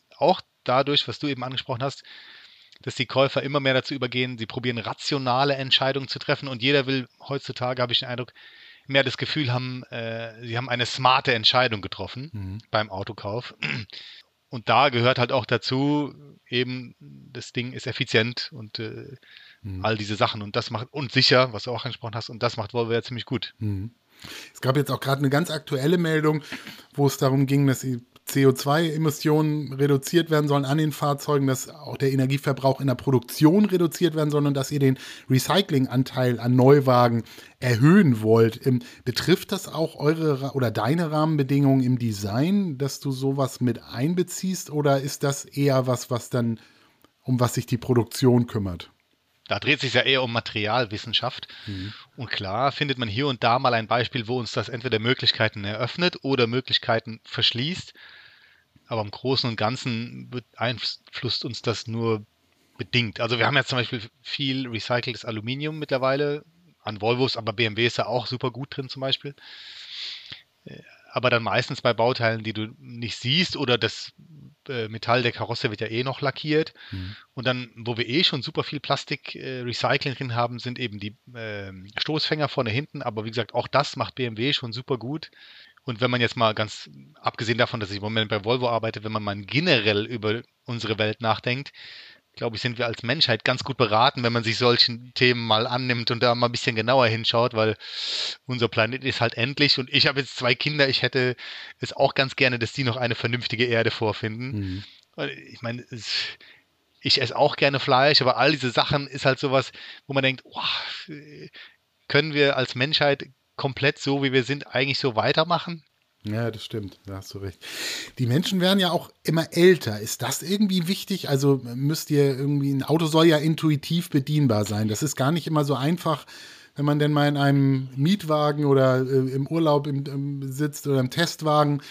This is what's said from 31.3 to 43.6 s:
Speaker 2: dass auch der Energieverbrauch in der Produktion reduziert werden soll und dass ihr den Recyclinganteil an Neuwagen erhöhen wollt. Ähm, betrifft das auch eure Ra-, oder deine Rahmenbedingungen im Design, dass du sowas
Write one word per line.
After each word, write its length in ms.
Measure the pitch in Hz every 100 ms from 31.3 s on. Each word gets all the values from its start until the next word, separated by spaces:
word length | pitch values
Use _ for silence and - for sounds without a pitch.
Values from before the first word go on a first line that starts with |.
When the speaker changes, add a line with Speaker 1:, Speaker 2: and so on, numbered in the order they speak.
| 147 135
Speaker 2:
dass 220 | 127 -
auch 280 | 151 131 120
der 160 | 135
Energieverbrauch 680 | 135 131 139 - 131 135 131
in 60 | 135
der 80 |
Produktion 680 | 123 - 127 - - 151 196
reduziert 500 | 208 185 170 - 170
werden 160 | 156 151
soll 160 | 147 143
und 80 |
dass 160 | 135 131
ihr 80 | 147
den 200 | 135 131 - - -
Recyclinganteil 1080 | 131 - 165 196 135 127 123 131 131 127 117
an 160 | 123
Neuwagen 720 | 127 127 143 131 123 120 117 - - - -
erhöhen 600 | 123 117 143 202 165 110
wollt. 440 | 110 113 113 113 135
Ähm, 160 | 123 - -
betrifft 460 | - - - 170 -
das 160 | 190 -
auch 300 | 156 160 -
eure 460 | 147 160 156 135
Ra-, 100 | 135
oder 180 | 139 120
deine 400 | 110 110 170 160
Rahmenbedingungen 720 | 151 156 156 135 143 139 135
im 160 | 123 127
Design, 800 | 117 101 101 113 160 202 185 127
dass 240 | 139 -
du 120 | 143
sowas 480 | 131 135 139 131 -